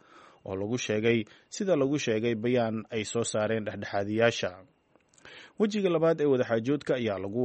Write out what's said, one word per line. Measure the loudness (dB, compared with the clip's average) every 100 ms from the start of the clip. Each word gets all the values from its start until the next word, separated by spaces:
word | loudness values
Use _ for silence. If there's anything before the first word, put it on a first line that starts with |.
| _ -20 -20 _
oo | -8 -6
lagu | -4 -4
sheegay, | -2 2 4 2 0 -12 _
sida | -6 0
lagu | 2 2 0
sheegay | 0 0 0 0
bayaan | 0 2 0 -2 -6
ay | -6
soo | -4 -4
saareen | -2 -2 0 -2
dhexdhexaadiyaasha. | -4 -8 -6 -4 -2 2 2 2 -6 -8 -20 _ _ _ _ _ -20 -20 -18 -2
Wejiga | 0 2 2
labaad | 4 2 4
ee | 2
wadaxaajoodka | 2 2 0 0 -2 0
ayaa | 0 0 -2
lagu | -4 0